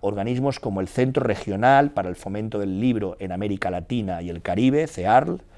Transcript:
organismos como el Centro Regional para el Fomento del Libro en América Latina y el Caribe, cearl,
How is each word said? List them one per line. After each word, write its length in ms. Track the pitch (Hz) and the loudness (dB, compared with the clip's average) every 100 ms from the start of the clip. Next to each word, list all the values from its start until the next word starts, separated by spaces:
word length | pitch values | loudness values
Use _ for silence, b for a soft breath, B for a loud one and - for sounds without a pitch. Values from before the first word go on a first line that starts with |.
organismos 580 | 101 101 110 123 139 131 | -4 -2 -2 -2 -2 -2
como 220 | 117 98 | -4 -4
el 60 | 92 | -2
Centro 360 | - 131 131 | 0 0 2
Regional 680 | 120 101 - 95 120 139 143 | 0 -2 -2 2 6 6 4
para 180 | 120 92 | 0 -4
el 40 | |
Fomento 440 | 87 98 101 110 107 | -6 -8 -6 -4 -2
del 200 | 101 92 | -2 0
Libro 380 | 123 113 98 - | 2 2 -2 -6
en 120 | 98 | -6
América 380 | 90 104 98 92 | -4 -4 -2 -4
Latina 500 | 90 85 120 101 85 | -4 -4 -4 -4 -6
y 80 | 87 | -6
el 140 | 85 | -8
Caribe, 440 | - 90 127 143 160 | -4 2 4 2 0
cearl, 540 | - 90 120 147 180 - | -2 4 4 4 -2 -10